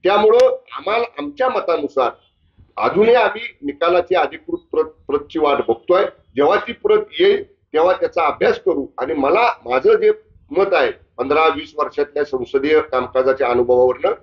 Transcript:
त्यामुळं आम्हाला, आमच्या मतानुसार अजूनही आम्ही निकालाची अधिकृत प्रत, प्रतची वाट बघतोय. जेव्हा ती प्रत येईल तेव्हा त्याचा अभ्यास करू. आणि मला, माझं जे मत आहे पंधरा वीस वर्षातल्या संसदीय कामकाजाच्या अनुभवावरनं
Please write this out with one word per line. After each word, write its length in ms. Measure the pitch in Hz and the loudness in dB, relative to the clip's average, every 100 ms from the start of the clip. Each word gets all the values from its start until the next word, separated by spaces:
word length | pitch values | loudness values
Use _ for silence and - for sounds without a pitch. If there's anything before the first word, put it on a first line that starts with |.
त्यामुळं 520 | 180 208 220 240 254 - _ | 2 4 4 6 4 2 _
आम्हाला, 320 | 127 160 233 233 - | -12 -4 -4 -4 -8
आमच्या 300 | 147 143 254 | -12 -2 -2
मतानुसार 640 | 208 - 160 143 - 120 - _ _ _ _ _ - | -2 -2 -4 -4 -2 -2 -4 _ _ _ _ _ -4
अजूनही 380 | 117 175 220 | -2 2 4
आम्ही 420 | 240 208 220 - _ | 4 2 -4 -14 _
निकालाची 520 | 143 139 170 175 175 | -12 -4 0 0 0
अधिकृत 440 | 180 151 156 - 170 _ | -2 -2 -6 -10 -12 _
प्रत, 140 | 156 | -4
प्रतची 540 | 156 _ - 143 143 165 | -4 _ -6 -6 -6 -2
वाट 180 | 147 139 - | 0 0 -2
बघतोय. 360 | 113 - 180 202 - _ 135 | -4 0 0 0 -8 _ -2
जेव्हा 200 | 147 208 | 0 0
ती 160 | - | -4
प्रत 300 | 233 208 214 - - | -14 -2 -2 -2 0
येईल 320 | 190 190 - | 2 2 -4
तेव्हा 400 | _ _ 151 175 | _ _ 0 0
त्याचा 340 | 180 165 - 151 | 0 -2 -2 -4
अभ्यास 340 | 139 226 - | 0 -2 0
करू. 260 | 190 151 135 - | -2 -2 -6 -8
आणि 160 | 131 | -6
मला, 380 | 156 139 190 240 - | -2 0 2 0 -2
माझं 320 | 120 127 202 - | -4 0 2 2
जे 160 | 214 214 _ _ _ 151 | 2 -2 _ _ _ -2
मत 180 | 196 | 0
आहे 180 | 170 123 - _ - | 2 0 -4 _ -10
पंधरा 300 | 131 147 160 | -2 2 2
वीस 280 | 143 156 147 | -2 -10 -6
वर्षातल्या 480 | 147 - 143 147 | -6 -4 -4 -4
संसदीय 560 | 143 131 120 139 143 156 | -4 -4 -4 -2 2 2
कामकाजाच्या 680 | 147 127 123 131 131 131 123 | 2 -4 -2 0 0 0 0
अनुभवावरनं 600 | 120 120 123 127 123 - 453 | 0 2 4 4 2 -4 -4